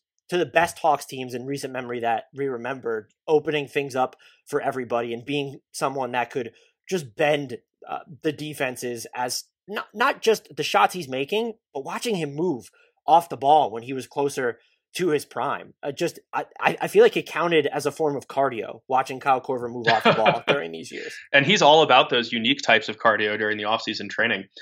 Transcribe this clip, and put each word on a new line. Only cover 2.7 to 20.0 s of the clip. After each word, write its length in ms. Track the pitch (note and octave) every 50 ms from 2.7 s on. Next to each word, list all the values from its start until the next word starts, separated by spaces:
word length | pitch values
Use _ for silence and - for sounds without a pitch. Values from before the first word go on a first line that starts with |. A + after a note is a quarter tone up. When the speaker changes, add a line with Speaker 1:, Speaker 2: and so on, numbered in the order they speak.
| C#3 B2+ A#2+ A#2 A2+ A2 G#2 _ _ _ _
Speaker 1:
opening 400 | - D#3 D3+ D3 D#3+ D3+ D3+ C#3
things 280 | A#2+ - D3 C#3+ C#3 A#2+
up 200 | C3 C3 B2 - - _ _ _ _ _
for 120 | - C#3+ C#3
everybody 540 | A#2+ C3+ B2 C3 B2 A2+ A#2+ A#2 A#2+ A#2+ A#2
and 100 | A#2+ A#2+
being 360 | C#3+ C#3+ D3 C#3 C#3 B2+ - _ _
someone 420 | - - D#3+ C3+ C3+ C#3 C3 A#2+ B2
that 180 | B2 A#2+ -
could 200 | - C#3 A#2 A2+ - _ _ _ _ _ _
just 280 | - F#3 F3+ D3 A#2 -
bend, 420 | - D#3 D3 D3+ C#3+ C#3+ B2 A#2+ - _ _ _ _ - -
uh, 100 | C#2+ - - - C#3 -
the 100 | - D#3
defenses 760 | C#3 - D3+ D3+ D3 - C#3+ B2+ B2 - - B2 A#2+ A#2 - - -
as 300 | A#2+ B2+ B2+ - - - _ _ _ _
not, 200 | - G#3 A#3 - -
not 300 | - G#3 B3 C#4+ C#4 -
just 340 | - A3+ G#3 G3+ - - D3
the 60 | -
shots 320 | C#3+ - - G3 G#3 F#3+ -
he's 160 | F#3 D#3+ B2+
making, 440 | B2+ C3 C#3 C#3 - G#3+ A#3 A#3 G#3+ _ _ _ -
but 100 | C#3+ C3+
watching 320 | D#3 F#3+ A3+ - B3 G#3
him 200 | F3 D#3 C#3+ C#3+
move 340 | D3+ F3+ F#3 C#3+ A2+ G2+ - _ _ _ _ _ _ _
off 220 | - D#3 E3+ E3+ -
the 80 | D3
ball 340 | B2 C#3 C#3 D#3 D#3 C3+ G#2
when 100 | G#2+ A#2
he 120 | A2+ B2+ C3+
was 120 | B2+ A#2+
closer 540 | - - D3 C#3+ C#3 - C#3 C3 A#2+ A2 - _ _ _ _ _ _ -
to 160 | - F#3 F3
his 160 | D3+ C3+ -
prime. 480 | - - B2 B2 C#3 A2+ F2+ - - - _
Uh, 100 | - D3
just, 280 | C3 - E3+ D#3 D#3+ - - _
I, 140 | - D3+ D3 - - -
I, 160 | - D3+ - -
I 60 | -
feel 140 | F3 - G3
like 160 | A#3+ A3 -
it 80 | E3 -
counted 400 | - - D3+ E3 F3 E3+ D#3 C#3
as 220 | C#3 - D3 C3+
a 40 | C#3+
form 240 | - - D#3+ D3 C#3+
of 120 | B2 -
cardio, 540 | - - C#3 C#3 C3+ B2 G#2+ F#2+ - - A2+ _
watching 320 | - C3 C3 C3 - C3+ B2+
Kyle 220 | - C#3+ C3 C3
Korver 260 | - - C3 A#2+ B2
move 200 | A#2+ A#2+ B2 A2+
off 160 | A#2 A2+ A2